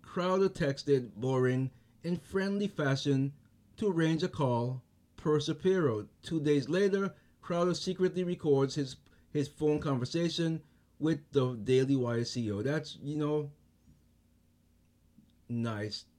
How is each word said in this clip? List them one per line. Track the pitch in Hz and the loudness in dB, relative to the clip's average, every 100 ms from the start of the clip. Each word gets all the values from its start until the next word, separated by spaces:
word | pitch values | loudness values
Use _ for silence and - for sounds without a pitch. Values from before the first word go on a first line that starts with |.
Crowder | - 185 180 190 190 | -8 -4 0 2 2
texted | 185 151 139 - 139 120 104 | 2 -2 -2 2 2 2 -6
Boring | 127 131 127 127 131 - _ _ | -2 2 2 2 -2 -6 _ _
in | 165 175 | -6 -6
friendly | - 190 196 202 202 | -4 -4 -2 -2 -4
fashion | - 147 139 143 135 139 - _ _ _ - | -2 0 0 2 2 0 -4 _ _ _ -4
to | 214 | -2
arrange | 165 160 160 | 2 2 2
a | 175 | -2
call | - 135 120 120 127 - _ _ - | -2 0 2 0 -4 -12 _ _ -6
per | 165 151 | 0 0
Shapiro. | 147 156 185 190 151 107 107 _ | 0 0 2 4 2 0 -6 _
Two | - 165 | -4 -2
days | 147 147 127 | 2 2 2
later, | 175 202 196 196 - _ _ | 2 2 2 -2 -6 _ _
Crowder | - 170 180 | -6 0 0
secretly | 170 - 180 185 165 | 0 -4 0 0 0
records | 180 175 160 135 135 151 | -4 -2 2 4 4 -2
his, | 135 - _ _ _ | -6 -8 _ _ _
his | 147 143 | -4 -4
phone | - 151 151 | -2 0 0
conversation | 151 135 123 165 170 165 165 160 - _ _ _ | 0 -2 -2 -2 -2 0 -2 -2 -8 _ _ _
with | 151 151 - | -2 -2 0
the | 139 127 120 | 0 0 -2
Daily | 104 127 131 139 | 2 2 4 2
Wire | 120 117 | 2 0
C | 120 123 110 | -2 -4 -4
E | |
O. | 101 | -2
That's, | 120 156 156 - | -2 -2 -4 -12
you | 143 151 | -8 -4
know, | 147 151 143 - _ _ _ - _ _ _ _ _ _ _ _ _ _ _ - _ _ _ | -2 -2 -4 -12 _ _ _ -20 _ _ _ _ _ _ _ _ _ _ _ -20 _ _ _
nice. | 117 117 107 107 104 - | -6 -4 -4 -6 -10 -16